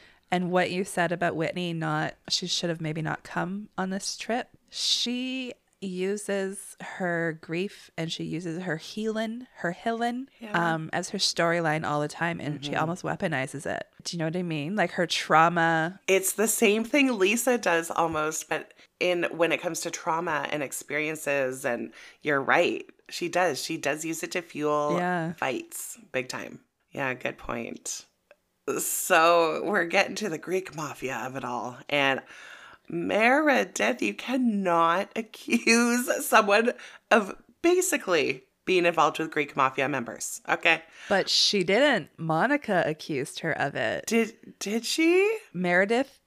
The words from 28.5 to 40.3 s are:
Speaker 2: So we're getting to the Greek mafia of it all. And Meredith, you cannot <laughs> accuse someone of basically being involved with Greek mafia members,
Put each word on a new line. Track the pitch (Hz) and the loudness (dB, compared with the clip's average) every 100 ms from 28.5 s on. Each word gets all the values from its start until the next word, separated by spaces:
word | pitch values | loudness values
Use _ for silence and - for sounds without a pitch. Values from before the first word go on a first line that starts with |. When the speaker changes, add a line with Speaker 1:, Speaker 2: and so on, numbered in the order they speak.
| _ - - | _ -6 -4
Speaker 2:
So | - - - 170 165 170 160 156 170 | -4 -4 2 6 6 6 4 0 0
we're | 202 | 0
getting | 170 190 - 196 | 2 2 0 -2
to | 214 | -6
the | 156 | -6
Greek | 160 185 185 | -4 -4 -4
mafia | 147 143 127 127 120 | -8 -8 -8 -6 -6
of | 127 131 | -6 -8
it | |
all. | 123 123 117 123 - | -6 -6 -6 -10 -2
And | 143 139 131 - - - - - - - | 0 2 0 -4 -16 -20 -20 -20 -20 -8
Meredith, | 170 - 202 233 277 302 240 185 - 208 240 | -4 0 4 4 4 4 2 2 0 0 0
you | 208 | -2
cannot | 202 - 262 240 202 180 165 165 180 208 | -4 -4 0 2 2 2 4 4 4 0
<laughs> | 226 | -6
accuse | 220 - - 233 226 233 240 240 277 - 285 | -8 -12 -2 2 4 6 4 2 0 -2 4
someone | 226 202 208 233 - - - - | 4 6 4 4 -2 -8 -16 4
of | 220 196 - - _ | 4 4 -6 -18 _
basically | 339 359 359 294 - 165 127 135 - _ - | 4 4 2 0 2 2 2 -2 -10 _ 2
being | 180 170 | 4 4
involved | 165 151 156 | 6 4 2
with | 160 | -2
Greek | 151 147 143 | -2 -2 2
mafia | 131 143 135 | 2 2 0
members, | 135 117 87 - | -2 -4 -8 -10